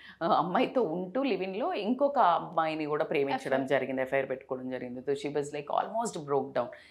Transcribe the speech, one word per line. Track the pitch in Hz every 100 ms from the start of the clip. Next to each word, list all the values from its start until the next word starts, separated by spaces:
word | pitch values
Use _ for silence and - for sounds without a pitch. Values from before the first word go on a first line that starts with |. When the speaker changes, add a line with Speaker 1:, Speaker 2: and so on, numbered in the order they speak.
| - -
Speaker 1:
ఆ, | 165
అమ్మాయితో | 139 170 196 254 262
ఉంటూ | 180 175 185 254
లివింగ్‌లో | 277 190 190 190 330
ఇంకొక | 330 196 254 285 277
అమ్మాయిని | 180 170 160 170 160 156
కూడా | 147 151
ప్రేమించడం | 156 156 139 135 139
Speaker 2:
అఫైర్. | 135 131
Speaker 1:
జరిగింది, | 135 127 131
అఫైర్ | 131 135 131
పెట్టుకోవడం | 131 - 127 127
జరిగింది. | 127 123 127
So, | 135
she | 139 147
was, | 147 143
like, | 147 147 -
almost | 190 220 233 175 143
broke | 143 131
down. | 127 120 - -